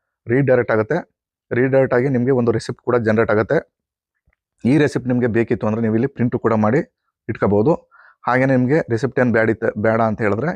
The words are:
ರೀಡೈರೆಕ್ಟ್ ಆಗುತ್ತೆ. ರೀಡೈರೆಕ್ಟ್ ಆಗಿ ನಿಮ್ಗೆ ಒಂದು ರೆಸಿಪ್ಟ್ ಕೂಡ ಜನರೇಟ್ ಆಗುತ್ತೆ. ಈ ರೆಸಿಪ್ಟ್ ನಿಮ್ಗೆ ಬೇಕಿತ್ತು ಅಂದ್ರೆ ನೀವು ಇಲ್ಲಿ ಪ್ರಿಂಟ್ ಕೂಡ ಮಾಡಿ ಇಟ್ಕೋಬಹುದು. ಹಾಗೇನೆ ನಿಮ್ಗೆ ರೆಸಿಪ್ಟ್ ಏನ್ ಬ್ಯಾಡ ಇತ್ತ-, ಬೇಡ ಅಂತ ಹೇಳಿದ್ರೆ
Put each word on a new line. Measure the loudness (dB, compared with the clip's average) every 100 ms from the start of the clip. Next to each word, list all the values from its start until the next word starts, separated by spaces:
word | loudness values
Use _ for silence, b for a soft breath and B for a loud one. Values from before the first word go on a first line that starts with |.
| _ _ -4
ರೀಡೈರೆಕ್ಟ್ | 0 2 2 2
ಆಗುತ್ತೆ. | 0 0 -4 -6 _ _ _ -6
ರೀಡೈರೆಕ್ಟ್ | -2 0 2 2 0
ಆಗಿ | 0
ನಿಮ್ಗೆ | 0 0 0
ಒಂದು | 0
ರೆಸಿಪ್ಟ್ | -2 -4 -10 -2
ಕೂಡ | 0 0
ಜನರೇಟ್ | 0 2
ಆಗುತ್ತೆ. | 0 0 -2 -4 _ _ _ _ _ _ _ _ _
ಈ | 0 2
ರೆಸಿಪ್ಟ್ | 2 -2 -2
ನಿಮ್ಗೆ | -2 0
ಬೇಕಿತ್ತು | 0 0 -2 -2
ಅಂದ್ರೆ | -2 0
ನೀವು | 0
ಇಲ್ಲಿ | -2
ಪ್ರಿಂಟ್ | -2 -2 -2
ಕೂಡ | 0 0
ಮಾಡಿ | 2 0 -2 _ _ _ -12
ಇಟ್ಕೋಬಹುದು. | -4 0 2 2 0 _ b b b
ಹಾಗೇನೆ | -2 0 2 0
ನಿಮ್ಗೆ | 2 0 0
ರೆಸಿಪ್ಟ್ | -2 -2 -2
ಏನ್ | 0
ಬ್ಯಾಡ | 2 0
ಇತ್ತ-, | -2 -4 -2
ಬೇಡ | 0 0
ಅಂತ | 0 -2
ಹೇಳಿದ್ರೆ | -2 -2 -4